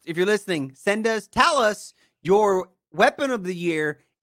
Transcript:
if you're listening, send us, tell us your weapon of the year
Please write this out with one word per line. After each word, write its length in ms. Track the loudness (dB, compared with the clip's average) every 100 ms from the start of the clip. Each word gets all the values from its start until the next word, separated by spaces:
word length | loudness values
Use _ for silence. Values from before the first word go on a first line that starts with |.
if 120 | -10 -2
you're 100 | 0
listening, 460 | 0 -2 -4 -6
send 320 | -4 -2 0 0
us, 200 | -2 -4
tell 300 | 2 2 4
us 360 | 0 -2 -10 _ _ _
your 480 | 0 2 4 0 -4 _ _
weapon 380 | 0 2 2 -4
of 140 | -4
the 100 | -6
year 460 | -4 -4 -2 -4 -6 _ _